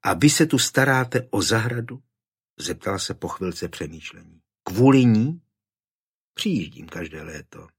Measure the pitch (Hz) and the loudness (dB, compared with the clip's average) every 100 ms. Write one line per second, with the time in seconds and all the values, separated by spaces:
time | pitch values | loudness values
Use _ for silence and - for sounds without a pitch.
0 | - 90 147 - 156 131 - - 135 131 | -2 4 4 4 2 2 0 2 2 2
1 | 123 127 - 104 - 113 117 120 117 127 | 0 -4 -2 -2 0 0 0 -4 -8 -14
2 | _ _ _ _ _ - - - - 98 | _ _ _ _ _ -14 -10 -6 -4 -4
3 | - 90 85 - 92 87 87 - 78 80 | -6 -8 -10 -6 -6 -6 -10 -8 -12 -12
4 | - 87 - _ _ _ - 92 131 135 | -18 -20 -20 _ _ _ -6 4 6 8
5 | 123 110 131 170 _ _ _ _ _ _ | 6 4 2 -4 _ _ _ _ _ _
6 | _ _ _ - 214 139 78 - 82 - | _ _ _ -8 -2 -2 -4 -12 -14 -12
7 | 85 78 80 76 - - - | -12 -12 -14 -16 -18 -20 -20